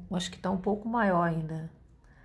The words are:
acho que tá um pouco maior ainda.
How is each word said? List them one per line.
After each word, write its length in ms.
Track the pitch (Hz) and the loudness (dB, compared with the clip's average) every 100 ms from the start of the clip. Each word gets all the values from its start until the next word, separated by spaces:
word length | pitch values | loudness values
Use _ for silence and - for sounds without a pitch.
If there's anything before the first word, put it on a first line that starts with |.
| - | -4
acho 200 | 180 - | -4 -4
que 80 | - | -6
tá 100 | 185 | -2
um 80 | 190 | -2
pouco 320 | 202 202 226 | 0 -2 0
maior 340 | 240 202 175 | 2 4 4
ainda. 480 | 170 165 156 160 160 - - - - - | 4 2 -2 -6 -8 -12 -20 -20 -20 -20